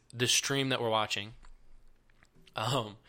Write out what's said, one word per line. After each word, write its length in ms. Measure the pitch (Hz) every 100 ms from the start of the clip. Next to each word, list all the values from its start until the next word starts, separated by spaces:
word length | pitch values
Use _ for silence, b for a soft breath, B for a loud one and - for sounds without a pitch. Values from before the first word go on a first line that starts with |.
| _
the 140 | 117 123
stream 420 | - - 139 135
that 120 | 127
we're 80 | 117
watching, 420 | 110 107 - 104 - - - - - - - _ - - - - -
um, 400 | 110 135 107 101